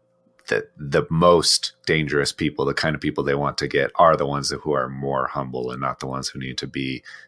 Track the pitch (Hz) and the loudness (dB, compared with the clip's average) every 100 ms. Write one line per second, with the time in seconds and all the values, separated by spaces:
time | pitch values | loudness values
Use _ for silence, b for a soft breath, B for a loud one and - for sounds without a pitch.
0 | _ _ _ _ - 101 - - 71 78 | _ _ _ _ -4 -4 -4 -10 0 0
1 | - 80 87 85 78 - - - - 78 | 2 4 6 6 6 0 -2 -6 0 0
2 | 73 73 71 - 76 - 69 71 80 73 | 2 0 0 -2 -2 0 -2 0 -2 -2
3 | 76 71 69 69 71 - 73 69 65 - | -2 -2 0 0 -2 -2 -2 0 2 6
4 | 85 76 71 71 69 69 78 71 64 67 | 6 6 2 -2 -4 -4 -2 0 -2 -4
5 | 69 67 64 71 65 64 62 65 67 64 | -2 -2 -2 -4 -6 -6 -6 -4 -6 -6
6 | 67 65 - 67 65 64 69 67 67 64 | -8 -6 -8 -8 -10 -8 -8 -6 -6 -6
7 | - B | -12 B